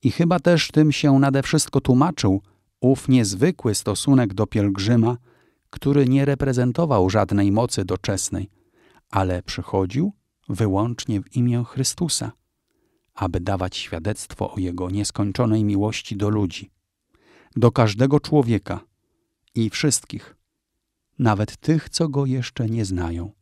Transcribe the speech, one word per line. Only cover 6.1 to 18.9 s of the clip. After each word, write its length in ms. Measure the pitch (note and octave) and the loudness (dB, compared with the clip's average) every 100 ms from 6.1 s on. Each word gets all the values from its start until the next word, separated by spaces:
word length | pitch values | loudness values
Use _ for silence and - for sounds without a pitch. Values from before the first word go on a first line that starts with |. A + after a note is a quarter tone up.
| C3+ C#3 | 4 2
reprezentował 840 | C#3 C3+ B2 B2+ A#2+ E3 A#2+ F#2 | 0 0 0 0 0 2 4 4
żadnej 420 | G#2 G2 G#2 G2+ | 2 2 2 2
mocy 340 | G2+ A#2+ - F#2 | 0 -2 -2 -4
doczesnej, 640 | F#2 - F#2+ - F#2 F#2+ _ _ _ _ _ _ | -4 -4 -4 -4 -8 -10 _ _ _ _ _ _
ale 340 | G2+ F#2+ F2+ | -2 0 -2
przychodził 680 | - - - G2+ F#2 A#2 F#3 - _ _ _ | -6 -10 -4 -2 -2 -2 -4 -6 _ _ _
wyłącznie 720 | G2 A2 F#2+ A2+ A#2 - G#2 | -4 -2 0 -2 -6 -4 -6
w 140 | F#2+ - | -4 -2
imię 280 | B2 A#2+ A#2+ | 0 0 -4
Chrystusa, 640 | - C3 - E3+ - A#2 - _ _ _ _ _ _ _ | -4 -6 -4 -4 -4 -6 -12 _ _ _ _ _ _ _
aby 260 | - F#2+ F2+ | -6 -4 -4
dawać 380 | F2 G2 F#2 - | -2 -2 -4 -6
świadectwo 760 | - E2+ D#2+ G#2+ - - F#2+ | -10 -8 -6 -8 -10 -8 -6
o 60 | - | -4
Jego 300 | F#2 F2 F2+ | -6 -6 -6
nieskończonej 760 | F#2+ G2+ - G2+ F#2+ A#2+ A2 | -4 -4 -4 -4 0 0 2
miłości 540 | G#2 G2+ G#2 A2 - G#2+ | 2 0 0 -4 -8 -4
do 120 | G#2 | -2
ludzi, 420 | G#2+ G2 - - _ _ _ _ _ _ _ _ - | 0 -2 -6 -16 _ _ _ _ _ _ _ _ 2
do 160 | A#2 | 2
każdego 480 | - A2+ G2+ C3+ C#3+ | 4 2 4 2 2
człowieka 600 | - D3+ A#2 G#2+ - F#2 - | 2 2 2 0 -2 -10 -10